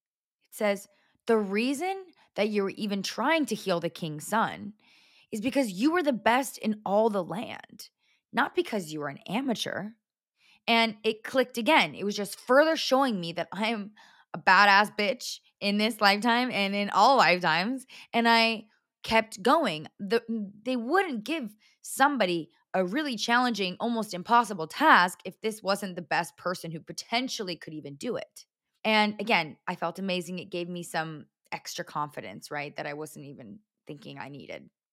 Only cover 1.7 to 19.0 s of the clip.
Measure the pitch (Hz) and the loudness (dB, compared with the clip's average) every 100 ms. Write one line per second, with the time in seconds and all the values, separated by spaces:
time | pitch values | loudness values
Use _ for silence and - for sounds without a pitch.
1.7 | 277 359 381 370 _ _ - 214 208 196 | -2 -2 -4 -8 _ _ -2 -2 0 -2
2.7 | - 208 196 185 - 247 320 262 214 190 | -4 -4 -4 -4 -4 0 0 0 -4 -2
3.7 | 175 165 - 165 151 165 208 180 85 104 | -2 -2 -6 -8 -8 -4 -2 -2 -4 -12
4.7 | - _ _ _ _ _ 220 240 277 247 | -16 _ _ _ _ _ -6 -2 0 -2
5.7 | 180 269 349 294 226 220 247 285 - 233 | 0 0 2 0 0 2 2 0 -6 -6
6.7 | 214 - 202 226 202 175 - - - - | -4 0 2 2 0 -4 -8 -8 -14 -18
7.7 | - - _ _ _ _ - - - 349 | -20 -20 _ _ _ _ -2 0 0 -2
8.7 | 214 160 156 143 143 - 196 277 214 - | -4 -6 -8 -8 -10 -6 -4 -2 -2 -4
9.7 | - 208 233 _ _ _ _ _ _ - | -6 -8 -14 _ _ _ _ _ _ 0
10.7 | 233 226 214 220 214 - 262 254 247 220 | 2 2 0 -4 -4 -2 0 0 -2 2
11.7 | 302 175 110 202 202 196 - - 262 320 | 4 4 -2 -6 -4 -8 -10 4 6 6
12.7 | 320 - 262 269 196 170 170 165 180 220 | 2 2 2 2 0 -4 -6 -8 -4 -4
13.7 | 226 202 - - _ _ 180 196 185 208 | -4 -8 -16 -20 _ _ 0 6 8 10
14.7 | 196 208 208 214 254 - - _ _ 202 | 8 6 2 -2 -2 -6 -12 _ _ -2
15.7 | 208 214 226 208 202 233 240 247 196 196 | 0 0 4 4 4 4 2 0 -2 -2
16.7 | 202 202 - 226 269 160 180 175 160 196 | -2 0 6 6 8 6 6 2 2 0
17.7 | 262 - - - 233 233 226 226 220 - | -4 -10 -20 -4 0 4 4 4 0 -10
18.7 | _ _ _ | _ _ _